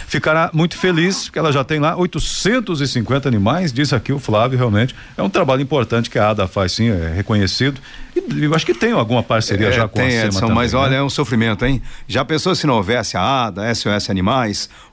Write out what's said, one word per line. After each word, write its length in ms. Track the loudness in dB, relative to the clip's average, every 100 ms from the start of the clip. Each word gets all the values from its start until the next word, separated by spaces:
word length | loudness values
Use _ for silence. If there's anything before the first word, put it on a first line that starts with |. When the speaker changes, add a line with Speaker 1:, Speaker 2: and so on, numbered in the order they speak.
| -6
Speaker 1:
Ficará 420 | -2 0 2 2
muito 240 | 2 0 2
feliz, 500 | 0 2 2 0 -6
porque 120 | -2
ela 140 | 0
já 120 | 2
tem 160 | 0 0
lá 160 | 0 0
oitocentos 840 | -2 -2 -4 -2 0 0 0 -2
e 60 | -2
cinquenta 400 | -2 0 0 2
animais, 440 | 2 2 2 0
diz 220 | 0 0
aqui 180 | 0 0
o 60 | -4
Flávio, 400 | 0 2 2 2
realmente. 380 | 2 2 0 -4 -12 -4
É 60 |
um 80 | -2
trabalho 320 | 0 2 2
importante 480 | 2 0 0 0 0
que 80 | 2
a 140 | 2
ada 160 | 2 0
faz, 240 | 0 -2
sim, 180 | 0 0
é 240 | 0 -2 -2
reconhecido. 640 | 0 0 2 0 -2 -2 -10 -16 -8 -6 -4
E 120 | -2 0
eu 100 | 2
acho 100 | 0
que 80 |
tem 200 | 0 0
alguma 280 | 2 2 0
parceria 460 | 2 0 0 0 2
Speaker 2:
É, 40 |
Speaker 1:
já 160 | 2 0
com 100 | 0
Speaker 2:
tem, 80 | 0
Speaker 1:
a 40 |
sema 140 | 2 0
Speaker 2:
Edson, 120 | 0
Speaker 1:
também, 160 | 0 2
Speaker 2:
mas 160 | 2
Speaker 1:
né? 80 | 2
Speaker 2:
olha, 160 | 2 2
é 80 |
um 60 | 0
sofrimento, 560 | -2 0 0 0 0 0
hein? 160 | 0 -4 -12 -4
Já 160 | -2
pensou 320 | 0 0 0 0
se 100 | 2
não 100 | 2
houvesse 420 | 2 -2 -2 -2
a 300 | 0 0 -2
ada, 180 | -4 -4
S 200 | -2 -2
O 40 |
S 180 | -2 0
Animais, 600 | 0 2 2 0 -4 -8 -12 -12